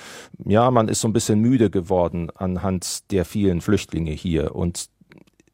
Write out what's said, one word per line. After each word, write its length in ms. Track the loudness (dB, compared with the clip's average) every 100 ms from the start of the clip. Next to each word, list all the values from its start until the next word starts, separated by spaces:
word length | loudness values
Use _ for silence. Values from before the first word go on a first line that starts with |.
| -20 -20 -20 -10
ja, 260 | 0 2 4
man 200 | 4 2
ist 100 | 0
so 80 | 0
ein 60 |
bisschen 260 | 0 2 2
müde 300 | 4 4 4
geworden 600 | 2 0 0 0 -2 -8 -6
anhand 760 | -4 -2 -2 -4 -4 -12 -4
der 120 | -2
vielen 380 | -2 0 0 0
Flüchtlinge 500 | 0 0 0 -6 -4
hier 420 | -4 -2 -2 -2
und 360 | -2 -4 -4 -12 _ _ -20 _ _ _